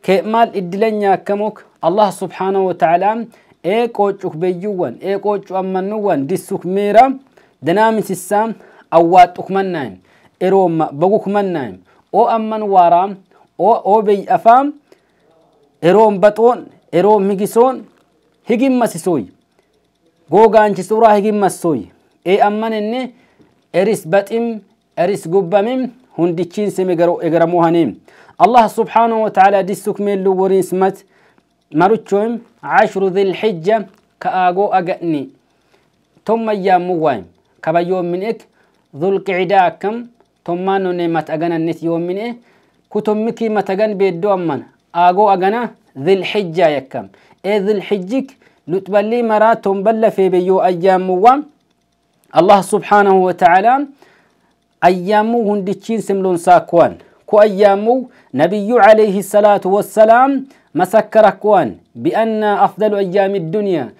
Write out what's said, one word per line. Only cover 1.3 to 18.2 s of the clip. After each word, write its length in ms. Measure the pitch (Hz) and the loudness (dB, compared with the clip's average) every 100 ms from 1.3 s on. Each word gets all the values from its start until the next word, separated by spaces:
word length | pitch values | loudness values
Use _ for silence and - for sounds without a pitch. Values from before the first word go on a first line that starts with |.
| 202 208 208 _ _ | -4 -6 -8 _ _
Allah 300 | 165 196 208 | -4 0 -2
subhanahu 540 | 180 175 - 190 196 185 | -2 -12 -6 -4 -2 -2
wa 80 | |
ta'ala, 500 | 180 165 175 196 226 233 _ _ _ | -2 0 0 0 -4 -10 _ _ _
ee 240 | 160 220 240 | -4 -2 -2
qooccuk 480 | 233 202 196 185 | -2 -4 -4 -10
beeyyuwwan, 640 | 151 180 180 208 185 143 113 | -4 -4 -4 -8 -6 -6 -6
ee 160 | 180 196 | -8 -4
qooccu 360 | 202 208 202 | -4 -6 -6
ammannuwwan 720 | 190 190 190 190 214 202 151 139 | -6 -4 -6 -6 -4 -2 -2 -2
dissuk 380 | 185 - 185 | -6 -6 -8
meera, 460 | 175 196 202 208 269 269 _ _ _ _ | -4 -4 0 2 2 -2 _ _ _ _
danaamisissaan 960 | 135 190 220 220 190 180 - 208 226 - - _ _ | -4 0 0 0 -6 -10 -4 -4 -4 -8 -18 _ _
awwaaxuk 580 | 165 170 185 180 180 175 | 0 4 4 4 2 -6
mannaayim, 480 | 190 190 170 117 95 _ _ _ _ | -4 -4 -6 -8 -12 _ _ _ _
eroomma 480 | 180 190 185 160 156 | 0 2 2 0 -4
baguk 360 | 139 180 208 190 | 0 0 0 -2
mannaayim, 500 | 208 196 165 120 90 _ _ _ | -2 -2 -6 -8 -14 _ _ _
oo 120 | 190 233 | 0 0
amman 360 | 226 220 220 | 0 -4 -6
waaraam, 520 | 214 190 175 175 196 190 _ _ _ - | 0 4 4 4 0 -8 _ _ _ -2
oo, 160 | 185 233 | 0 0
oo 160 | 190 214 | 2 0
bey 240 | 208 202 - | 2 -2 0
afaam, 460 | - 226 247 285 294 _ _ _ _ _ _ _ _ _ _ | 2 4 4 2 -8 _ _ _ _ _ _ _ _ _ _
eroom 380 | 160 196 220 196 | 2 4 4 4
baxoon, 480 | 208 208 233 214 - _ _ | 2 4 0 0 -8 _ _
eroom 380 | 165 196 214 196 | 0 4 2 2
higisoon, 540 | 196 202 226 254 240 - _ _ _ | -2 -2 2 2 0 -14 _ _ _